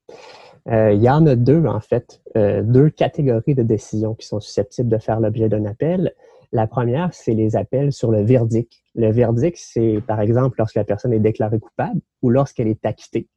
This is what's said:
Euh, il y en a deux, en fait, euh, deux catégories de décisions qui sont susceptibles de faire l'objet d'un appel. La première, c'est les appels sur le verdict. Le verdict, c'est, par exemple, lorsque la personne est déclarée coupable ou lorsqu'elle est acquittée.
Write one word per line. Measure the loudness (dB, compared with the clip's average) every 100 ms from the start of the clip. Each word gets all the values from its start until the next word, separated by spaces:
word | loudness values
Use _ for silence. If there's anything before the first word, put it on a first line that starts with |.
| -20 -20 -20 -20 -20 -18 -2
Euh, | 2 4
il | 4
y | 4
en | 4 4
a |
deux, | 4 4 4
en | 2 -2
fait, | -2 -4 -4 -20 -6 0
euh, | 0 0
deux | 2 4 4
catégories | 2 -4 0 0 0 0
de | 0
décisions | 0 -2 -2 -6 -4
qui | -6 -8
sont | -10
susceptibles | -6 -6 -6 -4 -2
de | -2
faire | -2 -2
l'objet | -2 -2 -2
d'un | -2
appel. | -4 -4 -4 -2 -4 -8 _ _ _
La | -4 -4
première, | -2 -2 -2 -4
c'est | -6 -4
les | -2 0 -2
appels | -2 -2 -2
sur | -2 -2
le | 0
verdict. | 2 2 2 -2 -4 _ _
Le | -2 0
verdict, | 2 2 0 -2 -4
c'est, | -8 -2 -2 -2 -4
par | -2
exemple, | 0 2 0 -2
lorsque | -4 -4
la |
personne | -4 -4 -2
est | 0
déclarée | 0 0 -2 -4
coupable | -6 -8 -6 -6 -8 _
ou | 0
lorsqu'elle | 2 0 -4 -4
est | -4
acquittée. | -6 -8 -8 -10 -10